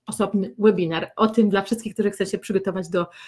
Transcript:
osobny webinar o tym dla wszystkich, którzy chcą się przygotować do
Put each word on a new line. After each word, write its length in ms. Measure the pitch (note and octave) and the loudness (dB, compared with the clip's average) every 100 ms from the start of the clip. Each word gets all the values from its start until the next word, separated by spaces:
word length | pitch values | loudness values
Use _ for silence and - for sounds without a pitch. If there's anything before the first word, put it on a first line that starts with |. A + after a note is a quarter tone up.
| - | -12
osobny 480 | - G#3 G3+ F#3+ - | -4 0 0 -2 2
webinar 540 | G#3+ F#3 E3+ E3 E3+ - | 4 4 0 -2 -6 0
o 100 | A3 | 2
tym 220 | A3+ G#3 | 4 4
dla 140 | G3 | 2
wszystkich, 320 | G3 A3 G#3+ | 0 -6 -6
którzy 160 | - G3+ | -4 -2
chcą 140 | G3+ | -2
się 140 | F#3+ F#3+ | -4 -4
przygotować 500 | - G3 F#3+ F3+ E3 | -4 -2 -2 -4 -4
do 180 | F3+ F3 - | -4 -4 -8